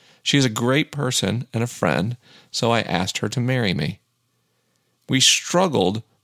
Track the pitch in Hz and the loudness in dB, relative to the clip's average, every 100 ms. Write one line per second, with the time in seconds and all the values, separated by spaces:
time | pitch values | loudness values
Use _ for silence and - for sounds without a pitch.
0 | _ _ - 143 131 107 120 135 156 143 | _ _ 0 2 2 0 0 0 0 -4
1 | 131 - 95 113 - 113 120 - 87 67 | -4 -2 -2 -2 -4 -4 -4 -2 0 0
2 | 101 120 _ - _ - 117 117 - 87 | -2 -6 _ -20 _ -2 0 0 0 -2
3 | 92 - 107 123 123 127 107 85 76 - | -2 -4 -4 -2 -2 0 0 0 -2 -6
4 | _ _ _ _ _ _ _ _ _ _ | _ _ _ _ _ _ _ _ _ _
5 | - 131 131 - - 175 185 123 90 110 | -2 2 4 2 0 2 2 2 2 0
6 | - _ | -6 _